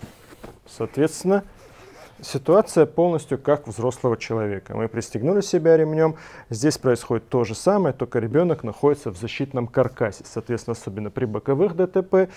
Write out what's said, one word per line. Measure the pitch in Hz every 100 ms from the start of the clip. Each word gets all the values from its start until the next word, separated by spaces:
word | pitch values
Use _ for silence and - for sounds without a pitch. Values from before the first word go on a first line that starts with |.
| - - - - - - -
Соответственно, | - 113 - 156 - 180 196 196 - - - - - - -
ситуация | - 135 - 185 214 - 147
полностью | - 175 165 - 135
как | - 147 135
взрослого | 107 120 120 127 113
человека. | - 113 104 98 - 107
Мы | 110
пристегнули | 117 107 110 127 202
себя | 190 175 160 165
ремнем. | 156 156 160 156 - - -
Здесь | 113 143 -
происходит | 131 120 - 117 -
то | 127
же | 113 110
самое, | - 202 170
только | 127 123 123
ребенок | 110 135 180 156
находится | 113 101 143 147 -
в | 90
защитном | 110 - 135 135 120
каркасе. | - 120 - 113 - -
Соответственно, | - - 117 -
особенно | 117 - 98 104
при | - 123
боковых | 107 - 135 196 170
Д | 185
Т | 185
П | 185 190 185